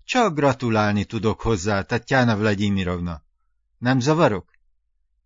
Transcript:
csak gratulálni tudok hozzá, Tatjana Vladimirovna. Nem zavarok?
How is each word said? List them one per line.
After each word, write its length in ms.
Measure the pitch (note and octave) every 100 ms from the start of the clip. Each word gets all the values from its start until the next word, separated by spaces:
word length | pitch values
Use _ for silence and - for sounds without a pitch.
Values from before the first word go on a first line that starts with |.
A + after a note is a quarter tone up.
csak 300 | - B3+ A3
gratulálni 680 | D3 C#3+ B2+ B2 A2 G#2 G#2
tudok 360 | F#2+ A2+ G#2+ F#2+
hozzá, 420 | A2+ G#2+ G2 G2
Tatjana 540 | F2+ A#2 - C3+ A#2+ G#2
Vladimirovna. 840 | G#2+ G2+ G#2 G2 F2+ F2 F2 D#2+ - _ _ _ _ _
Nem 220 | B2 C3
zavarok? 500 | B2+ D#3 D3+ G2 - _ _ _ _ _ _ _